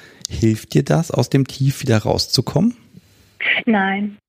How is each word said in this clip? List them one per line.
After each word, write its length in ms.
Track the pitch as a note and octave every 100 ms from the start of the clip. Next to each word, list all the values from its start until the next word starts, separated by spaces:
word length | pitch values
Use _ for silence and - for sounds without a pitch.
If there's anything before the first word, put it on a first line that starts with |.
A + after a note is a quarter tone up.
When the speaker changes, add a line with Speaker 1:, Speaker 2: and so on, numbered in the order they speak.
| - - -
Speaker 1:
hilft 460 | - A2 A2 -
dir 100 | D3
das, 280 | C#3 D3+ E3
aus 180 | - B2
dem 160 | C3+ C3
Tief 360 | - C3+ -
wieder 180 | B2+ A2
rauszukommen? 760 | G2 - - - - C#3+ A3+ - _ - _ _ _ _ - - -
Speaker 2:
Nein, 520 | G#3 F#3+ G3 G#3 G3+